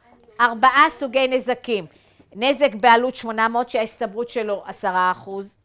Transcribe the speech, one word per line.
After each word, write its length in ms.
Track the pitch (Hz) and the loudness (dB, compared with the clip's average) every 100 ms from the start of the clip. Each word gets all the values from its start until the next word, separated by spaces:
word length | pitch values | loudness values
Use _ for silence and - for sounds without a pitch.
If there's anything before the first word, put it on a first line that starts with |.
| _ _ _ - | _ _ _ 0
ארבעה 440 | 240 226 247 269 311 | 0 4 4 4 4
סוגי 400 | 302 277 262 262 | 2 -4 0 0
נזקים. 580 | 262 220 247 - 214 156 _ _ _ _ | 0 -2 -4 -4 -6 -6 _ _ _ _
נזק 400 | 196 254 269 277 | -4 -2 2 0
בעלות 400 | 208 233 233 254 | 2 4 6 4
שמונה 340 | - 226 220 226 | -4 -8 -2 -2
מאות 200 | 233 247 | 0 -2
שההסתברות 600 | 240 220 - 220 208 240 | -4 -4 -6 -8 -6 -8
שלו 320 | 247 214 196 185 | -6 -4 -6 -8
עשרה 440 | 185 196 185 185 | -8 -4 0 0
אחוז 460 | 185 - 196 202 - | -2 -8 -12 -14 -18